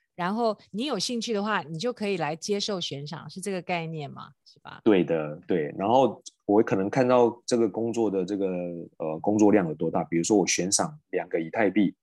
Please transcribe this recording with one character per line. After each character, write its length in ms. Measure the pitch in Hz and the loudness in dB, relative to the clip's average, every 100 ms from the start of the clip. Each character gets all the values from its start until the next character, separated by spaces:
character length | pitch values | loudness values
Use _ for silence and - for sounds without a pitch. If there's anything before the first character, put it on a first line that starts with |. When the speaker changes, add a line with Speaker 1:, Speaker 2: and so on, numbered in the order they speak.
| _ | _
Speaker 1:
然 180 | - 175 | -6 -4
后 240 | 220 233 208 _ | 0 -2 -2 _
你 140 | 196 | -8
有 140 | 294 208 | -4 -4
兴 220 | - 240 | -4 -4
趣 120 | 240 | -2
的 100 | 202 | -2
话， 200 | 214 202 | -2 -2
你 160 | 143 160 | -4 -6
就 140 | 240 | -6
可 140 | 240 208 | -4 -4
以 120 | 190 | -2
来 180 | 147 160 | -4 -6
接 240 | - 202 | -4 -4
受 200 | 202 190 | -2 -4
悬 240 | - 139 147 | -6 -8 -10
赏， 220 | 156 156 | -12 -12
是 120 | 190 | -12
这 100 | 202 | -8
个 100 | 185 | -8
概 260 | 165 175 160 | -4 -4 -4
念 220 | 160 139 | -8 -10
嘛， 200 | 131 143 _ | -14 -18 _
是 160 | _ _ | _ _
吧？ 200 | - - | -20 -2
Speaker 2:
对 180 | 117 95 | 4 4
的， 320 | 85 82 76 76 - | 4 0 -4 -8 -4
对。 260 | 85 73 - | -2 -2 -4
然 120 | 98 | 2
后 340 | 127 123 - - _ | 4 4 0 -16 _
我 180 | - 104 | 2 4
可 140 | 120 101 | 4 0
能 120 | 98 | 0
看 180 | 135 127 | 0 4
到 340 | 127 120 117 | 6 4 2
这 120 | - 120 | -2 0
个 120 | 110 | 0
工 240 | 110 117 | 0 -4
作 160 | 113 107 | 0 0
的 160 | 95 | 0
这 120 | 92 101 | -2 -2
个， 100 | 95 90 87 85 85 - | -2 -2 -6 -8 -12 -8
呃， 200 | 80 78 | -6 -4
工 160 | 107 107 | 0 4
作 140 | 104 | 6
量 160 | 101 85 | 6 2
有 80 | |
多 160 | 76 82 | -2 -2
大， 140 | 90 | -2
比 120 | 82 85 | 0 0
如 60 | |
说 140 | 85 104 | 4 4
我 100 | 85 | 4
悬 240 | - 90 | 0 0
赏 260 | 101 90 76 - | 0 -2 -6 -8
两 180 | 90 85 | -6 -4
个 120 | 85 | -4
以 100 | 80 | -4
太 180 | 113 101 | 0 2
币， 240 | 104 90 - | 4 2 0